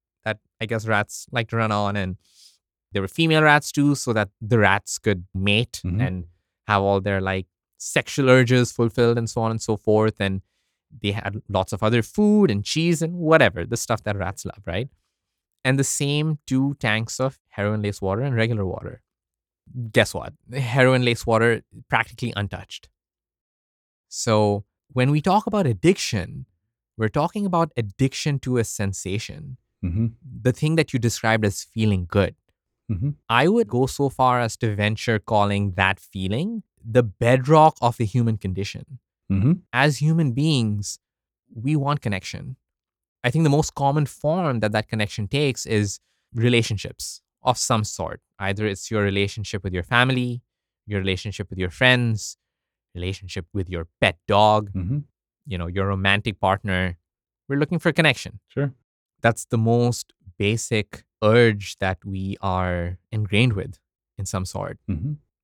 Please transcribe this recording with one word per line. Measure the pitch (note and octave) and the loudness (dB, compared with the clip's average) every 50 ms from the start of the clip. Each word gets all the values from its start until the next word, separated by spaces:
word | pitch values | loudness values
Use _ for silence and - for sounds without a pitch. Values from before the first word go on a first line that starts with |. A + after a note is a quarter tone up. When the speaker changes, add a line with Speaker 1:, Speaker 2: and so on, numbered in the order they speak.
| _ _ _ _ _ | _ _ _ _ _
Speaker 1:
that | A2+ G#2+ G#2+ _ _ _ - | -6 -6 -6 _ _ _ -10
I | A2+ | -6
guess | G#2+ A#2 A2+ G#2 | -4 -4 -4 -2
rats | A2 A2 G2+ G#2+ - - - - - | 0 0 0 0 -2 -6 -14 -14 -6
like | - B2 A2+ - | -4 -4 -4 -2
to | - | -2
run | A#2 A2+ A2 G#2+ | -2 0 0 0
on, | G#2 G#2 G2+ G2+ | 0 0 0 -2
and | G#2 F#2+ F#2 F#2 - _ _ _ _ - - _ _ _ _ _ _ _ _ - | -2 -4 -4 -6 -8 _ _ _ _ -20 -20 _ _ _ _ _ _ _ _ -4
there | G#2 F#2+ | -4 -4
were | G2 | -2
female | - - E3 D#3+ D#3+ D#3 D#3 | -2 0 2 2 4 4 6
rats | D3+ D3 D3 C#3 - | 6 6 4 4 0
too, | - - C#3+ C#3+ C#3+ | 0 0 2 2 2
so | C3+ - - A#2 | 0 0 -2 0
that | A2 G#2 G2 - _ | 0 0 -2 -4 _
the | A#2 G#2 A#2+ A#2 | -4 0 2 4
rats | G#2 G2 F#2+ G#2 - - - - | 4 4 4 2 0 -4 -10 -4
could | - A2 G2+ F2+ F2 - - | -2 -2 -2 -2 -4 -8 -8
mate | F#2+ F#2+ G2+ G2+ G#2+ A#2 - - - - | -4 -2 0 0 0 0 -2 -6 -8 -6
Speaker 2:
Mm-hmm. | F#2+ F2 G2+ | -4 -2 -2
Speaker 1:
and | G2 F#2 F#2 F#2 F2 E2 _ _ _ _ _ _ _ | -2 -2 -2 -6 -10 -14 _ _ _ _ _ _ _
have | - G#2 G2+ G2 | 0 0 2 2
all | G2 G2+ G2 F#2+ | 2 2 0 0
their, | G#2 G2 G2 | 0 -2 -2
like, | F#2+ F#2+ F#2+ F#2+ F#2 - _ _ _ _ _ | -2 -2 -2 -4 -6 -8 _ _ _ _ _
sexual | - - - - C#3+ - - - - C#3 C3 | -14 -14 -6 -4 -4 -4 -2 -2 0 4 6
urges | B2+ C3 B2+ A#2 B2+ B2+ B2 A#2 - | 6 6 6 6 4 2 2 2 0
fulfilled | - A#2+ A#2 - - A#2+ A#2 A#2 A#2+ | -2 -2 -2 0 2 2 2 2 0
and | A#2 A2+ | -2 -4
so | - - A2+ | -4 -4 -2
on | A2+ | -2
and | A2+ A2+ - | -2 -4 -4
so | - A2 | -4 -4
forth. | G#2 - - G#2+ G#2+ G#2+ A2 G#2 - | -2 2 2 4 4 4 2 0 -2
And | G2+ G2 F#2+ F#2 - _ _ _ _ _ _ _ _ _ | -2 -4 -2 -4 -8 _ _ _ _ _ _ _ _ _
they | - A#2+ - G2+ G2+ | -16 -8 -6 -4 -4
had | G#2+ - G2+ G2 G#2+ - - | -4 -6 -8 -8 -8 -6 -4
lots | G2+ G2 F#2+ - - | -2 -2 -2 -2 -2
of | G2 - | -2 0
other | A2 A#2 A#2+ A2+ | 2 2 2 0
food | - - - G#3+ G#3 G#3 G#3+ G3+ F#3+ | 0 0 0 2 4 6 6 4 4
and | G#2+ G2 G2+ | 2 0 -2
cheese | - - D#3 D#3+ E3+ F3 E3 E3 | -4 -2 0 2 2 2 0 0
and | D#3+ F3 | -4 -4
whatever, | F3 E3+ D#3 D#3+ D#3+ C#3 G#2 F2+ - E2+ | -2 2 4 6 6 6 4 2 0 -4
the | - A#2 | -4 -4
stuff | A2+ - - A#2 G#2+ - | -4 -4 -4 -4 -4 -4
that | G#2+ G2+ | -4 -4
rats | G2+ F#2+ F2 G2 - - | -4 -4 -6 -6 -8 -10
love, | - - - G2+ | -12 -12 -12 -10
right? | - E2+ F#2 B2 C#3 - _ _ _ _ _ _ _ _ _ _ _ _ _ - | -8 -6 -6 -6 -6 -10 _ _ _ _ _ _ _ _ _ _ _ _ _ -2
And | C3 C3 C3+ | 0 2 2
the | C#3 | 0
same | - - - D3 C#3 C#3+ D3 D3+ D#3+ D#3 D3 _ | 0 -2 -2 -2 -2 0 0 0 -2 -2 -4 _
two | - B2+ C3 C3+ C#3 C#3 - | -2 0 0 0 0 -2 -2
tanks | - A#2+ G#2+ A2 A2+ A2+ - - | -2 0 0 0 -2 -4 -4 -4
of | C3 C3+ C3+ _ _ _ | -4 -4 -4 _ _ _
heroin-laced | - - G2+ G#2 G#2+ G#2+ G#2 G#2 G2+ - - | -6 -4 -2 -2 -2 -2 -2 -4 -4 -4 -4
water | F#2+ F#2+ G#2+ B2+ | -2 -2 -2 -2
and | C#3+ C3 | -2 0
regular | A2+ A2+ A2+ A#2 G#2+ G2 | 0 0 0 0 -2 -2
water. | F#2 F2+ - - - - - _ _ _ _ _ _ _ _ _ _ _ _ _ - - B2+ A#2+ A2+ G#2+ | -4 -6 -8 -10 -12 -14 -16 _ _ _ _ _ _ _ _ _ _ _ _ _ -16 -12 -10 -10 0 2
Guess | B2 A2 - - | 2 2 2 0
what? | E2 - - - - _ - A#2+ | -6 -10 -12 -14 -18 _ -10 -8
Heroin-laced | C3 C3+ A#2+ A2+ C#3 B2+ B2+ C3 B2+ B2 B2 A#2 - - | -6 -4 0 2 4 6 6 6 4 4 2 0 0 0
water | - A2+ A2 A2+ A#2 A#2 - - _ - - - _ | 0 2 4 4 4 2 0 -2 _ -20 -20 -4 _
practically | - A#2 A2+ - - - - A#2+ - | 0 0 0 -2 -6 -8 -8 -6 -4
untouched. | G2+ G#2 G2 - F#2 F2+ - - - - _ _ _ _ _ _ _ _ _ _ _ _ _ _ _ _ _ _ _ _ _ _ _ _ _ | -4 -4 -4 -6 -10 -14 -16 -18 -20 -20 _ _ _ _ _ _ _ _ _ _ _ _ _ _ _ _ _ _ _ _ _ _ _ _ _
So | - - - - A2 G#2+ G#2+ G#2 G2+ G2+ G#2+ _ _ _ _ _ | -12 -6 0 2 4 4 4 4 2 0 -4 _ _ _ _ _
when | - B2+ B2+ C3 | -2 0 2 2
we | D3 D#3 | 2 2
talk | D3 F#3+ F#3 G#3 G3+ | 2 2 2 2 2
about | - G#3 G#3 G3 | 0 0 0 2
addiction, | C#3 A2+ F#2 - E3 G3 - - - - G#2 F2 - - B2+ C3 - _ _ _ _ _ _ _ _ _ | 0 0 2 4 2 2 2 0 -4 -4 -4 -4 -6 -8 -12 -14 -16 _ _ _ _ _ _ _ _ _
we're | - A2 G#2+ | -4 -4 -2
talking | - D3+ D3 E3+ - G#3+ G3+ | 0 0 -2 0 -2 -4 -4
about | G3 F3 E3+ E3 D#3+ - | 0 0 0 0 0 -2
addiction | - A2+ G#2 - - C3 C3 - - - D#3 C#3+ C3+ | -4 -6 -6 -2 -2 0 0 0 -2 -4 -2 -4 -2
to | - C3 B2+ | -2 -2 -2
a | B2 A2+ | -2 -2
sensation. | - - - G#2+ G2 G2 - - F#2+ F#2 G#2+ - - - - D#2+ - C3 - _ _ _ _ - | -2 -4 -4 -4 -4 -4 -6 -6 -6 -6 -6 -6 -8 -12 -14 -14 -16 -16 -18 _ _ _ _ -6
Speaker 2:
Mm-hmm. | F2+ E2 G2+ A2+ A2+ A#2 - - C3 B2+ A#2 A2 | -4 -2 -2 -2 -2 -4 -8 -14 -18 -14 -4 -2
Speaker 1:
The | B2 B2 | -2 0
thing | - - D#3 D#3+ | 0 0 0 2
that | E3 D3+ - - | 2 0 0 -2
you | B2+ | -2
described | A2 A#2+ - - - A2+ A2 A2+ G#2+ | -2 -2 -2 -2 0 0 2 2 2
as | G#2 G2 - - | 0 -2 -4 -8
feeling | - _ A2+ A2 G#2+ G2+ F#2 F2+ | -10 _ -2 0 2 2 0 -2
good. | E2+ - G2+ G2 E2+ - _ _ _ _ _ _ _ _ _ _ - | 0 2 2 2 2 -2 _ _ _ _ _ _ _ _ _ _ -6
Speaker 2:
Mm-hmm. | A2 F2 G2 C#3+ D3 - _ - | -6 -4 -4 -4 -6 -6 _ 0
Speaker 1:
I | A#2 A#2+ C3+ E3 | 2 4 4 4
would | G#3 A#3+ A3+ - | 4 2 2 0
go | - A#2+ C3 | 0 0 0
so | C3 - - C#3+ C3+ | 0 0 -2 -2 -2
far | - - C3 B2+ B2 B2 | 0 2 2 2 4 2
as | A#2+ A2+ - | 0 -2 -2
to | - - A2+ G#2 | -2 -4 -2 0
venture | G2+ G#2 G#2 A2 G#2+ - - A2+ G#2+ | 0 0 0 0 -2 -2 0 0 0
calling | - - A2+ G#2+ G2+ G2+ G2+ G2+ G2+ G2+ F2+ | 0 0 0 2 2 2 2 0 0 0 0
that | G2+ F#2+ F#2+ G2 - | 2 2 2 2 0
feeling | - - - G2 F#2 F#2 G2+ A#2+ E3 G#3 A#3 A3+ - _ _ _ - | -6 -12 -8 -6 -4 -4 -2 -2 -4 -4 -6 -8 -12 _ _ _ -10
the | A2+ A2 B2 A#2+ | 0 2 2 2
bedrock | A2 F#2 - A#2 A#2 B2+ C3 B2+ C3 D#3 D#3 D#3 D#3+ - - | 2 0 0 2 2 4 4 4 4 6 6 6 6 4 2
of | - A#2+ A#2+ | 0 -2 0
the | - A#2+ | 0 -2
human | G#2 - B2 A#2+ A#2 A2 G#2 | -2 0 0 0 0 0 -2
condition. | - G2 F#2 F#2 G2 - - - - - C#3 B2 _ _ _ _ _ - | -4 -6 -6 -6 -6 -8 -10 -12 -16 -18 -20 -20 _ _ _ _ _ -2
Speaker 2:
Mm-hmm. | G2 F#2+ F#2+ C3+ E3+ - - _ - | 0 2 4 2 2 2 -2 _ 0
Speaker 1:
As | A#2+ C3+ D3+ D3 A#2 | 2 2 2 2 2
human | C#3+ D3+ D#3+ E3 E3 C#3 A#2 | 0 0 2 2 0 0 0
beings, | B2+ D3 D#3+ D#3 C3 A#2 A2 G#2 G2+ G2+ - - - _ _ _ _ _ _ _ _ _ _ - | 0 0 2 2 2 2 0 -2 -4 -6 -8 -10 -14 _ _ _ _ _ _ _ _ _ _ -14
we | B2+ G#2+ C#3 D3+ | -8 -4 -2 0
want | D3+ C#3 C#3 D3 C#3+ | 0 0 0 -2 -2
connection. | - A#2 G#2 F#2 - - - - - - C3 - _ _ _ _ _ _ _ _ _ _ _ _ - | -2 -4 -4 -4 -6 -8 -12 -12 -12 -12 -14 -16 _ _ _ _ _ _ _ _ _ _ _ _ -4
I | B2 | -2
think | A#2 D3+ E3 | 0 2 4
the | D3+ | 4
most | C#3 D3 D#3+ - - | 4 2 2 0 -4
common | - C#3+ C#3 C#3 D#3 D3 | -2 0 0 2 2 0
form | C3+ - - - D3+ D#3+ F#3 F#3 D#3 B2+ A#2 | -2 -4 -4 -2 -2 0 0 0 -2 -2 -2
that | G#2+ G#2+ G#2+ | -2 -2 -2
that | G#2+ G#2+ - | -2 -4 -4
connection | - A2 G#2 G#2 - - G#2+ F#2+ | -4 -4 -4 -4 -4 -6 -6 -4
takes | - C#3 D3+ C#3 B2 - - | -2 0 0 0 -2 -4 -4
is | - A2 G#2+ G#2 G2 - - _ _ _ _ _ _ - | -2 0 0 0 0 -2 -8 _ _ _ _ _ _ -4
relationships | A#2+ A2 B2 A#2+ A#2 A2+ - A2 F#2+ - - - - - - - - _ _ _ _ - | 0 2 4 4 2 2 0 -2 -6 -8 -10 -12 -12 -12 -12 -14 -16 _ _ _ _ -2
of | B2 A#2+ - | -2 -2 0
some | - - A#2+ A2+ G#2+ | -2 0 0 0 0
sort. | - - - F2+ D#2+ - - _ _ _ - | -2 -6 -6 -8 -8 -8 -12 _ _ _ -8
Either | G2+ F#2+ G2+ G2+ G#2+ | -6 -4 -4 -2 -2
it's | G#2+ G2+ G2 - - | -2 -4 -4 -6 -4
your | A2+ G#2+ G#2 | -2 0 0
relationship | G2+ G2 G2+ G2+ G2 - - G2+ - - G#2 - | 2 2 0 0 -2 -2 -6 -8 -8 -8 -6 -6
with | G2 F2+ | -4 -4
your | F2+ F2 | -4 -2
family, | - - A#2+ B2 B2+ C3 B2+ B2 B2 A#2+ B2 - _ _ _ _ _ _ _ _ | 0 2 2 4 4 2 0 -2 -2 -4 -8 -10 _ _ _ _ _ _ _ _
your | - G#2 G2+ | -6 -6 -4
relationship | F#2+ F#2+ F#2+ F#2 - G#2+ G2 - G#2 - | -2 -2 -2 -4 -4 -8 -10 -10 -10 -10
with | - F#2 | -6 -6
your | F#2 F2 | -6 -6
friends, | - - C3 B2+ B2+ B2 A#2+ A#2 A2 G#2 - - - - _ _ _ _ _ _ _ _ _ _ - | -2 2 4 4 4 4 2 0 -2 -2 -4 -10 -14 -16 _ _ _ _ _ _ _ _ _ _ -12
relationship | E2+ F2 F2+ F#2+ - F#2+ F#2 - G#2 F2 - - | -8 -6 -6 -6 -8 -10 -12 -10 -10 -10 -8 -6
with | G2+ F#2 E2+ | -8 -6 -6
your | F2+ E2+ E2 - _ _ | -6 -8 -8 -10 _ _
pet | - G2 F2 - _ | 0 0 0 0 _
dog, | - G#2+ G2+ G#2+ G#2+ G#2+ G#2+ G#2 G2+ G2 | 0 4 6 6 6 4 4 0 -2 -6
Speaker 2:
Mm-hmm. | F#2+ F2 F2+ C3 D3 C#3+ - _ _ _ _ _ _ _ | -6 -4 -4 -4 -6 -6 -10 _ _ _ _ _ _ _
Speaker 1:
you | - G2+ F2 | -10 -8 -6
know, | E2+ | -6
your | E2+ F2 G2 F#2+ | -4 -4 -2 -2
romantic | G2 G2 F#2+ F#2+ G2 G2 G2+ G2+ A#2 G2+ - | 0 0 0 2 2 2 2 0 -2 -4 0
partner. | - F#2+ F#2+ G2+ - G#2 F#2+ F2+ F#2 F#2 F2 - _ _ _ _ _ _ _ _ _ - | 0 2 2 0 0 -2 -2 0 -2 -2 -4 -8 _ _ _ _ _ _ _ _ _ -6
We're | C#3 C#3+ | -2 -2
looking | D3+ D3 F3+ E3 | -2 -2 -2 -2
for | - F3+ C#3+ | 0 0 2
connection. | - E3 D3+ B2+ - - - - G#2+ - _ | 2 2 2 2 0 -4 -12 -16 -18 -20 _
Speaker 2:
Sure. | _ - C#3+ C#3 - _ _ _ _ _ _ _ _ _ | _ -4 -4 -4 -4 _ _ _ _ _ _ _ _ _
Speaker 1:
That's | - A#2 A#2 - - | 2 2 2 0 -2
the | - - A#2 | -4 -2 0
most | A2 A2+ A#2 A#2+ A#2+ A#2+ A#2 - - - _ _ _ - - - | 2 2 4 4 2 2 0 -2 -6 -14 _ _ _ -18 -8 -2
basic | G2+ G2+ A2 A2+ - - A#2+ A2 G2+ - - - - _ _ _ - | -2 0 0 -2 -2 -2 -2 -2 -2 -2 -8 -16 -18 _ _ _ 2
urge | G#2+ A2 A#2+ A#2+ A#2 G#2+ G#2 G2 F#2+ - - | 4 6 6 6 6 4 2 -4 -10 -8 -4
that | G2 F#2+ F#2+ - - | -4 -4 -4 -4 -8
we | G#2 G2 F#2+ F#2+ F#2+ G2 - | -8 -8 -6 -6 -6 -6 -6
are | - G2 F#2 F#2 F#2 F2+ F2+ F2 E2+ F2 F2+ - _ _ | -4 -2 -2 -2 -2 -2 -2 -4 -4 -6 -8 -10 _ _
ingrained | - A2 G#2+ F#2+ - G2+ A#2+ B2+ A2 | -6 -6 -4 0 2 2 2 2 2
with | G2+ - - F2+ - _ _ _ _ _ _ _ | 0 -4 -8 -10 -16 _ _ _ _ _ _ _
in | - G2+ | -12 -8
some | - - G2 F#2+ | -6 -6 -6 -6
sort. | G2 - G2 G2 - - - _ - | -6 -6 -8 -8 -8 -10 -10 _ -8
Speaker 2:
Mm-hmm. | G2 D#2 F2+ C#3+ D3+ C#3+ _ _ _ _ | -6 -4 -4 -6 -6 -8 _ _ _ _